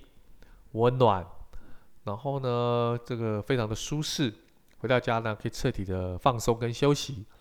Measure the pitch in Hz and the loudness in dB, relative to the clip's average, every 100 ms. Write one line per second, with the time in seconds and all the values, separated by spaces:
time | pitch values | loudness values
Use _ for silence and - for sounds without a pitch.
0 | - - - - - - - 110 120 131 | -12 -20 -20 -20 -20 -20 -8 2 4 6
1 | 117 95 87 - - - - - - - | 6 6 -2 -12 -12 -12 -10 -14 -14 -12
2 | 107 101 143 139 127 120 120 120 117 120 | -8 -6 -4 -2 0 0 2 2 0 -2
3 | - 117 113 104 - 131 110 107 - 151 | -4 -4 -2 -2 0 0 0 -4 -4 -4
4 | 147 - 131 - _ _ _ - 117 123 | -2 0 -2 -2 _ _ _ -8 2 2
5 | 123 113 113 107 117 - 131 110 95 92 | 2 0 -2 -4 -6 -2 -2 -2 -2 -2
6 | 90 90 139 117 120 113 120 120 143 147 | -4 0 0 2 2 2 -2 2 2 2
7 | - 131 104 - | -2 -10 -12 -20